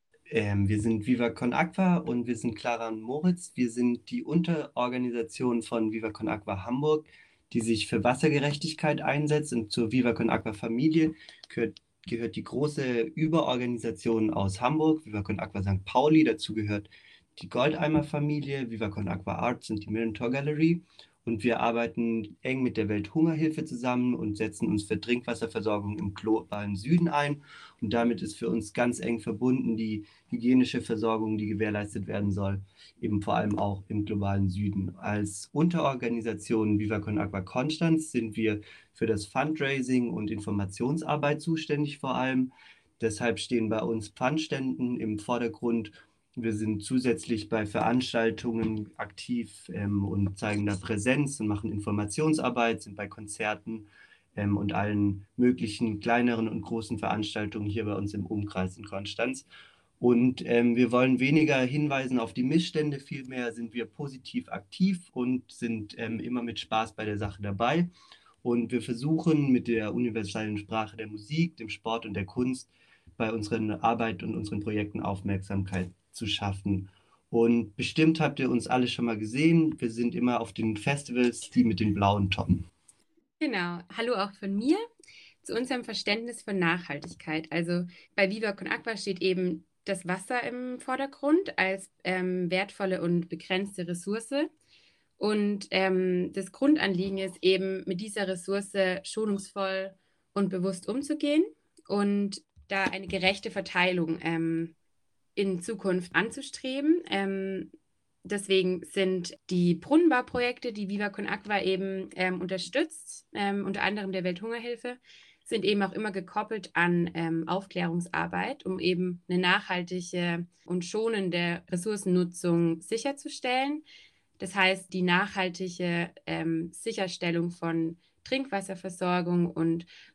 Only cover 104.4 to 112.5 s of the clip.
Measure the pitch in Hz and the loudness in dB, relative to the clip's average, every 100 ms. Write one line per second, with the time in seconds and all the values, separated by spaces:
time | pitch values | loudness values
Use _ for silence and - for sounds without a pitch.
104.4 | 165 165 165 - _ _ _ _ _ - | 0 0 -4 -10 _ _ _ _ _ -2
105.4 | 196 180 180 214 196 180 175 - 220 277 | 0 0 -4 -4 0 0 2 2 2 -2
106.4 | 277 - 262 269 294 339 - 196 196 196 | -12 -8 -4 0 4 2 2 -2 0 -2
107.4 | 190 190 - - _ _ _ _ 185 202 | -4 -4 -8 -16 _ _ _ _ -8 -6
108.4 | 202 190 180 180 - 202 190 185 175 - | 2 4 4 0 -2 0 2 0 -4 -12
109.4 | - 180 175 170 - 302 339 247 247 247 | -2 4 4 4 4 6 6 4 2 -2
110.4 | 247 247 247 208 196 202 208 202 - 196 | -2 -2 -6 -6 -4 -2 -4 -4 -6 -6
111.4 | 208 202 185 190 190 190 190 - 185 175 | -2 0 2 0 -2 -4 -6 -2 -2 0
112.4 | 180 | -4